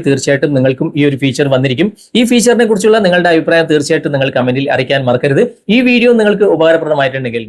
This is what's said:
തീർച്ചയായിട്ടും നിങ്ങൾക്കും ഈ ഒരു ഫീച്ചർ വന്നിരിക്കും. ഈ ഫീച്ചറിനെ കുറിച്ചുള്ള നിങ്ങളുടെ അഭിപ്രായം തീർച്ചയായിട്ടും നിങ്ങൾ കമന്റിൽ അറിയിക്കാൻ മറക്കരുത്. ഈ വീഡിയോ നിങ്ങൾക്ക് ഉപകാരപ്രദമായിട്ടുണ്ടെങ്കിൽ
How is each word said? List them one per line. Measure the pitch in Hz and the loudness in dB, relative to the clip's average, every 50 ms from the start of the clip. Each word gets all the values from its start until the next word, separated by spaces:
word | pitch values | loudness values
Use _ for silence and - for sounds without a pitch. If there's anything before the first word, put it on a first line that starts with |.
| - | 0
തീർച്ചയായിട്ടും | 143 139 139 - 147 143 139 160 156 143 | 0 -2 0 0 -2 -2 0 0 -2 0
നിങ്ങൾക്കും | 131 127 131 131 - - 160 - 147 | 0 0 0 -2 -2 -4 -4 -2 0
ഈ | 147 143 | 0 0
ഒരു | 139 123 139 | 0 0 -2
ഫീച്ചർ | 135 127 - 147 139 135 | -2 -2 -2 -2 0 0
വന്നിരിക്കും. | 131 131 135 127 117 175 214 - - - _ - 214 | 0 0 0 -2 -2 -2 -4 -4 -8 -10 _ -2 0
ഈ | 254 233 | 0 2
ഫീച്ചറിനെ | 254 240 - 240 240 214 240 214 | 2 2 2 2 2 2 2 0
കുറിച്ചുള്ള | 220 190 233 214 214 226 202 | 0 0 2 2 2 2 2
നിങ്ങളുടെ | 175 175 180 175 175 165 | 2 2 2 2 2 2
അഭിപ്രായം | 165 156 170 165 165 160 156 | 0 0 2 0 0 2 2
തീർച്ചയായിട്ടും | 156 151 143 - 160 151 151 156 143 | 0 0 0 0 -2 -2 -2 -2 -2
നിങ്ങൾ | 135 135 135 131 | -2 -2 -2 -2
കമന്റിൽ | 131 123 127 127 135 139 139 131 | -2 -2 -2 -2 -2 -2 -2 -2
അറിയിക്കാൻ | 131 131 - 139 139 131 123 | -2 -2 -2 -2 -2 0 0
മറക്കരുത്. | 120 - - 143 135 160 240 - - _ _ - 208 | -2 0 0 0 0 0 0 -2 -4 _ _ -2 0
ഈ | 254 254 247 | 0 2 2
വീഡിയോ | 247 240 233 247 240 226 | 2 2 2 2 2 2
നിങ്ങൾക്ക് | 214 208 208 196 214 196 170 | 2 2 2 2 2 0 2
ഉപകാരപ്രദമായിട്ടുണ്ടെങ്കിൽ | 156 160 160 165 160 156 151 151 143 135 131 127 135 127 120 113 117 113 | 2 2 2 2 2 0 -2 -2 0 0 -2 -2 -4 -6 -6 -8 -8 -8